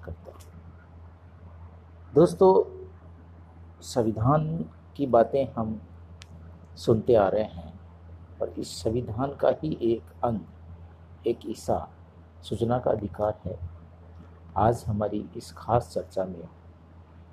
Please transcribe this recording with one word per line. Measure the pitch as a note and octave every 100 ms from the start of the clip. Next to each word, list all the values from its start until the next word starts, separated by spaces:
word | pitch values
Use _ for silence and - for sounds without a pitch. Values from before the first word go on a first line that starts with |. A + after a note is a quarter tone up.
करता | - E2+ -
हूँ। | - - - - - - - - - - - - - - - - - -
दोस्तों, | C3+ E3+ F3 F#3+ F#3+ - - - - - - - - - - - -
संविधान | - C3 A2+ G#2+ A#2 D#3 D#3 E3 - - - -
की | C#3
बातें | A#2 A2+ C#3 C3 -
हम | A2 A2 - - - - - - - - - -
सुनते | - A2 G#2 A2+
आ | G2
रहे | G2+
हैं | G#2+ - - - - - - - - -
और | -
इस | - B2 -
संविधान | - A#2 A2+ G#2+ C3+ -
का | C3+
ही | - D#3 -
एक | A#2 A2+ - -
अंग, | B2 G#2+ - - - - - - - - A2+
एक | A#2+ -
हिस्सा | G#2+ - G2 E2 - - - - -
सूचना | - G#2+ A2+ B2
का | -
अधिकार | A2 G#2 - G#2 G#2 -
है। | F2+ - - - - - - - - - F#2+
आज | G#2+ A#2+ -
हमारी | G#2 G#2 G#2 - A#2+
इस | - -
खास | - A#2 -
चर्चा | - E2+ - F#2
में | F2 - - - - - - - - -